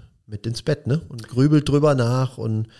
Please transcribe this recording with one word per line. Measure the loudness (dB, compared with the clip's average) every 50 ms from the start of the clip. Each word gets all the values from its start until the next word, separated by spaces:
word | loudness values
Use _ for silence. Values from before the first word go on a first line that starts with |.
| -10 -18 _ _ _
mit | -16 -14 -10 -8 -8
ins | -8 -6 -4
Bett, | -4 -4 -4 -2 -2
ne? | -4 -4 -4 -8
Und | -14 -16 -14 -6
grübelt | 0 2 4 4 4 4 4 2
drüber | 2 4 4 4 2
nach. | 2 2 0 0 0 -2 -4 -4 -6
Und | -6 -4 -2 -4 -4 -6 -10 -18